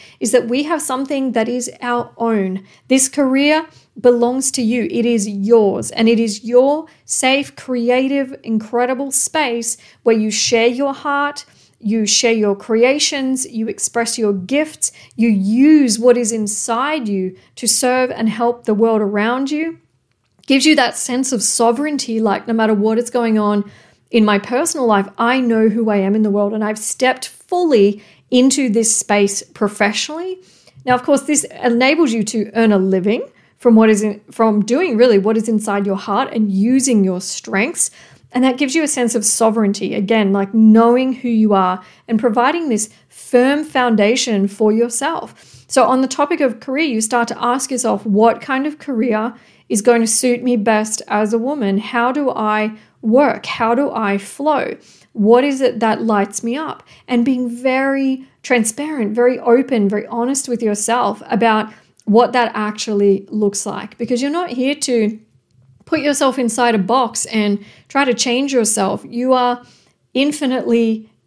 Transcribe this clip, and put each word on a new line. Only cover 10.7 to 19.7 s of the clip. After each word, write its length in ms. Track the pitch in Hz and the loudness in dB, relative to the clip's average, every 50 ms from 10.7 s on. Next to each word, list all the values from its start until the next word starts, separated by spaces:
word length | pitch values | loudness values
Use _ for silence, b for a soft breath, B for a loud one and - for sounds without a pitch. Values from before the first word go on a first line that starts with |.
| 240 254 277 277 269 | 0 0 -2 -4 -4
heart, 500 | - - 294 285 285 285 294 294 - - b b b b b b _ | -6 -4 -4 -2 -2 -2 -4 -6 -10 -16 b b b b b b _
you 280 | 233 202 220 226 214 | -4 -2 -2 -2 0
share 260 | 202 - - - 226 | 0 0 0 2 2
your 240 | 226 220 214 202 196 | 2 2 0 0 -2
creations, 880 | 196 - - 220 226 240 254 277 294 - - 311 277 262 262 262 254 - | -2 -4 -2 2 2 4 4 2 2 -2 -2 -2 -4 -2 -2 -2 -4 -4
you 240 | - - 220 220 220 | -6 -6 -6 -6 -6
express 480 | - - - - - 233 233 226 - | -6 -6 -8 -4 -2 -4 -4 -2 -2
your 160 | 240 220 208 | -2 0 0
gifts, 600 | 202 190 180 190 269 294 311 311 - - - - B B B B B | 0 -2 -4 -2 -2 -2 -2 -2 -4 -6 -6 -6 B B B B B
you 140 | - 226 233 | 0 2 2
use 720 | 214 190 190 196 220 247 277 311 311 302 277 233 202 226 | 2 2 0 2 4 4 6 8 8 6 6 4 2 2
what 180 | 226 247 240 | 4 4 4
is 160 | 247 240 214 | 4 2 -2
inside 720 | 233 220 214 202 - - - - 226 233 269 294 311 311 240 | -2 -4 -4 -6 -6 -6 -4 -4 -2 -2 -2 -2 -4 -4 -4
you 300 | 208 202 190 185 185 185 B B B B | -4 -2 -2 -4 -4 -8 B B B B
to 120 | - 247 233 | -6 -4 -2
serve 420 | - - 254 247 254 254 254 247 | 0 0 0 0 2 0 0 -2
and 200 | - - 226 220 | -2 -2 -2 -2
help 340 | 214 220 240 240 240 247 - | -2 0 0 -2 -2 -2 -4
the 80 | - | -2
world 300 | 214 202 226 226 226 214 | 0 2 2 2 2 2
around 480 | 214 196 208 202 208 226 247 262 277 269 | 0 0 0 -2 0 0 -2 -2 -2 -4
you. 280 | 302 302 320 330 | -4 -4 -4 -6